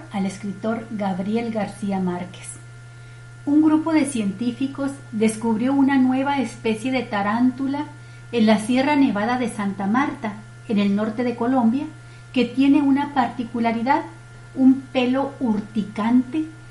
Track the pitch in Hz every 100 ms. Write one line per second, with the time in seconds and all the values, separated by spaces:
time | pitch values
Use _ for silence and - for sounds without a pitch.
0 | - 202 190 - 202 185 220 226 - 208
1 | 196 185 196 226 233 214 196 - 196 190
2 | 180 175 180 - - - - - - -
3 | - - - - 294 294 311 311 330 311
4 | 269 233 196 - 240 - 269 - 277 -
5 | - 214 220 - 226 220 254 277 269 269
6 | 254 262 277 285 226 - 226 214 262 262
7 | - 208 202 226 254 254 269 285 302 -
8 | - - - 233 220 214 - 254 285 285
9 | 254 202 226 247 226 - 196 190 196 240
10 | 294 - 214 - - - - 208 202 202
11 | 220 254 247 240 240 262 226 269 311 -
12 | - - - 254 233 262 277 302 269 277
13 | 277 269 233 - 226 233 226 226 247 311
14 | - - - - - 262 262 262 - 262
15 | 247 262 285 - 247 208 - 220 185 -
16 | 220 254 - 311 311 - -